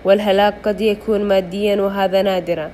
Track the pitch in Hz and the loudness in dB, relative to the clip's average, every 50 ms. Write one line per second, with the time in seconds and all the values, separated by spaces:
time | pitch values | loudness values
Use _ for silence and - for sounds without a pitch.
0 | - 185 196 202 208 208 190 196 202 208 202 - - 214 202 180 220 220 202 208 | 4 4 2 4 4 2 2 4 2 2 0 -2 -4 -4 -2 0 0 -2 -2 -2
1 | - 220 214 202 208 202 196 190 185 175 175 202 208 208 202 202 196 196 196 196 | -2 -2 -2 0 0 2 0 0 0 -2 -6 -4 -2 0 0 0 0 -2 0 0
2 | 190 185 185 190 190 196 190 185 170 170 175 160 151 165 | -2 0 2 2 2 2 0 -2 -2 -4 -4 -4 -6 -10